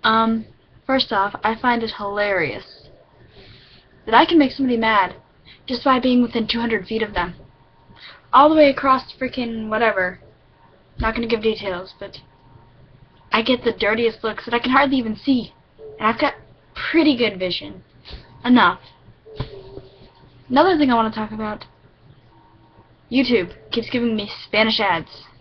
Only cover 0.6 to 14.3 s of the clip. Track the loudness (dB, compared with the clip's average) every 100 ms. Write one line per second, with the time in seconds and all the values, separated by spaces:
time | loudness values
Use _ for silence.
0.6 | _ -20 -2 -2 0 -2 -2 -2 -4 -2
1.6 | 0 0 -2 -6 -6 -2 0 0 -2 -6
2.6 | -14 -20 -20 -20 _ _ -20 -20 -20 -20
3.6 | _ -20 _ _ 2 4 6 4 4 0
4.6 | 0 2 2 2 0 -4 _ _ -20 -20
5.6 | -10 -4 0 2 4 2 2 -2 -4 -4
6.6 | -2 -2 -4 -4 -4 -4 -6 -10 -20 _
7.6 | _ _ _ -20 -20 -20 _ 6 6 8
8.6 | 6 4 0 0 -2 -10 -8 -6 -8 -8
9.6 | -6 0 0 0 -4 -6 -20 _ _ _
10.6 | _ _ _ -6 -4 -2 -2 -2 -2 -2
11.6 | -6 -8 -10 -16 -20 -20 _ _ _ -20
12.6 | -20 _ -20 _ -20 _ _ -2 0 0
13.6 | 0 -2 -2 0 0 -2 -8